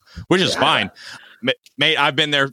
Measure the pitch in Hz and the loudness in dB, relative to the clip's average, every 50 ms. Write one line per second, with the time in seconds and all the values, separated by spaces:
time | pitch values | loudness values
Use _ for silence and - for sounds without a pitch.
0 | _ _ - 85 - - 170 190 175 120 - - 135 156 151 120 101 92 - - | _ _ -18 -12 -2 0 0 0 2 0 0 0 2 2 2 0 -2 -4 -8 -16
1 | - - - - - - - - 113 135 123 _ _ - - - 143 156 156 127 | -20 -18 -18 -20 -20 -20 -16 -4 -2 -2 -2 _ _ -14 -4 0 0 2 2 2
2 | 143 156 139 139 156 147 147 139 139 135 | 2 2 2 0 -2 0 2 0 0 0